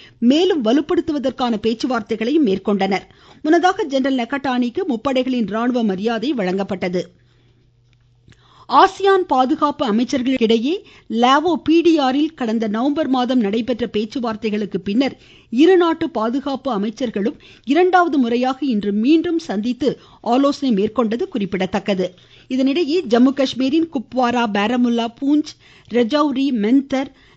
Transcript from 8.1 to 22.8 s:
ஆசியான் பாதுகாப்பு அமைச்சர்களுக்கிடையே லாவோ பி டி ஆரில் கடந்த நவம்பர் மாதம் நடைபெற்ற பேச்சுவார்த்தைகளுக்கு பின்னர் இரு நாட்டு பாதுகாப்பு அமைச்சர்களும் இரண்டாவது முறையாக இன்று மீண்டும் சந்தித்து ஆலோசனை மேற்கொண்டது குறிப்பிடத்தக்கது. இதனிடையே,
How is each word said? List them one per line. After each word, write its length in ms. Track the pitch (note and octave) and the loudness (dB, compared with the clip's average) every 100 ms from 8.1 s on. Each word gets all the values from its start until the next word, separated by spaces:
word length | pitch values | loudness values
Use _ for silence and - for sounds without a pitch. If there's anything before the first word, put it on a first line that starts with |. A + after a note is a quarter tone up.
| _ _ - _ _ - | _ _ -20 _ _ 0
ஆசியான் 560 | C4 F#4+ - G4 G4 F4+ | 4 4 2 2 2 2
பாதுகாப்பு 580 | C4 B3+ D4+ D4 C#4+ C#4 | 0 0 0 -2 -2 -2
அமைச்சர்களுக்கிடையே 880 | A3 B3 C#4+ B3 C4 A3 A3+ B3 G4 - - - | 0 -2 -2 -2 0 0 0 0 -4 -8 -20 -8
லாவோ 420 | A3 A#3+ C#4 E4 | 0 4 4 2
பி 240 | D4+ - E4 | 0 2 4
டி 120 | E4 D#4+ | 4 2
ஆரில் 360 | C4 C4 D#4 | 2 0 -2
கடந்த 300 | - A#3+ A3+ A3 | -2 -4 -2 -2
நவம்பர் 400 | G#3+ C4 D4 D4+ | -2 -2 -2 0
மாதம் 320 | C4 B3 B3+ | 0 0 2
நடைபெற்ற 460 | G3+ A3 A#3+ B3 A#3 | 0 0 -2 -4 -4
பேச்சுவார்த்தைகளுக்கு 920 | G#3 A3 C#4 A#3 G#3+ A3+ G#3 G#3 G3 | -4 -4 -4 -6 -4 -4 -4 -4 -6
பின்னர் 380 | G3+ G#3 C4+ - - - _ | -2 -2 -2 -4 -20 -20 _
இரு 220 | A#3 E4 F#4 | 2 4 6
நாட்டு 300 | E4+ D#4+ D#4 | 4 0 -4
பாதுகாப்பு 600 | A3 A3 C4 C#4+ C4 C#4 | -2 -2 -2 -4 -6 -4
அமைச்சர்களும் 680 | G#3 G#3+ A3 B3 G#3 G3+ - - - | -4 -4 -4 -4 -2 -4 -6 -16 -10
இரண்டாவது 540 | - C#4+ F#4 F4+ E4+ C#4+ | -2 2 4 4 4 2
முறையாக 400 | A#3 A#3+ B3+ C4+ C#4+ | 0 0 -2 -2 -2
இன்று 260 | G#3 G3+ | -2 0
மீண்டும் 480 | G3+ A#3 D#4+ F4 E4 - | 0 2 2 2 -4 -4
சந்தித்து 420 | G3 A3+ B3 C#4+ - - - | -4 -4 -2 -2 -2 -8 -10
ஆலோசனை 500 | - B3 C#4 C#4+ C4+ | 0 2 2 0 0
மேற்கொண்டது 520 | G3 G#3+ - A3+ A#3+ F#4+ | 0 0 0 -2 -2 -4
குறிப்பிடத்தக்கது. 800 | B3 G3 F#3 F#3 A3 G#3+ F#3+ F3+ - _ - - | -4 -4 -4 -2 -2 -2 -2 -2 -8 _ -20 -6
இதனிடையே, 460 | C4 C4+ C#4 | -2 0 0